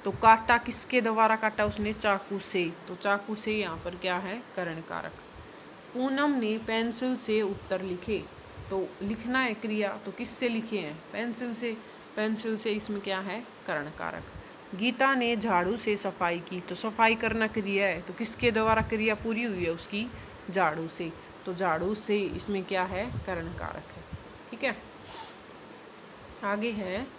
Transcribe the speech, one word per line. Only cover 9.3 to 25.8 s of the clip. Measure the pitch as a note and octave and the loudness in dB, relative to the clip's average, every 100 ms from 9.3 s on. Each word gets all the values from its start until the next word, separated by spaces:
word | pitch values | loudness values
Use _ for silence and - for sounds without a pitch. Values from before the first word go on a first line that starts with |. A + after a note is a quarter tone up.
| C4 | 2
है | B3+ | 2
क्रिया, | G#3+ A3+ G#3+ G3+ G3+ G3 | 0 0 2 0 -2 -8
तो | |
किससे | F#3 G#3+ - B3+ | -6 -8 0 2
लिखे | A3+ A3 G#3 | 2 0 -2
हैं? | D#3 D#3+ - | -2 -8 -8
पेंसिल | - A#3+ A3 B3 | -4 -4 -4 -6
से। | A3+ A#3+ A3 - - - - | -2 -4 -4 -10 -16 -10 -2
पेंसिल | G#3+ A3 A3+ G#3+ | 0 0 0 0
से | A3 | 0
इसमें | G#3+ G#3+ G3+ | 0 -2 -4
क्या | G3+ F#3+ | -2 -2
है? | G3 G#3 B3 - - | -2 -6 -8 -10 -2
करण | D#3 C#3+ - | -2 -2 -4
कारक। | E2 E2 - - - - - | -4 -4 -8 -12 -14 -16 -12
गीता | F#3 A#3+ B3 C4+ | 0 2 6 6
ने | C4+ A#3+ A#3 | 6 4 2
झाड़ू | A3 F3+ F3+ A3+ | 4 4 4 2
से | A3 G#3 | 2 2
सफाई | G3 F#3 E3+ F3 | 0 0 0 0
की, | E3+ F3+ | -2 -6
तो | - | -6
सफाई | F3+ A3+ G#3+ A3+ | -4 -2 6 6
करना | A3+ A3+ A3 A3 | 6 2 2 2
क्रिया | A3 G3+ G3 G3 | 2 2 4 4
है, | E3+ | 2
तो | F3+ | -6
किसके | F3 A3+ - A#3+ | -4 -4 4 4
द्वारा | A3 A3 A3 | 6 6 4
क्रिया | A3 A3 A3 | 4 2 2
पूरी | G#3+ A3+ A3+ | 2 0 0
हुई | A#3 F#3 | 0 0
है? | E3+ | 0
उसकी, | E3 - G#3 B3 - - - - | -2 -4 -4 -4 -8 -14 -12 -2
झाड़ू | F#3 E3+ D#3+ E3 | 4 4 2 -6
से। | - E3+ E3 - - - | -4 -6 -6 -16 -12 -6
तो | |
झाड़ू | F3 F#3 D#3+ F3 | 0 2 4 2
से | G#3+ - G#3 | 0 2 2
इसमें | G3 F3+ - G3 | 2 -2 -2 -2
क्या | F#3 F#3+ | 0 0
है? | F#3 F#3 A#3+ A#3+ - | 0 -2 -2 -4 -4
करण | F3 E3 | -4 -4
कारक | F3 E3 - - - | -6 -6 -8 -12 -16
है। | - - - - - | -12 -14 -14 -16 -14
ठीक | A3+ | -2
है, | C4 - - - - - - - - - - - | -2 -2 -10 -16 -14 -12 -12 -14 -18 -18 -16 -18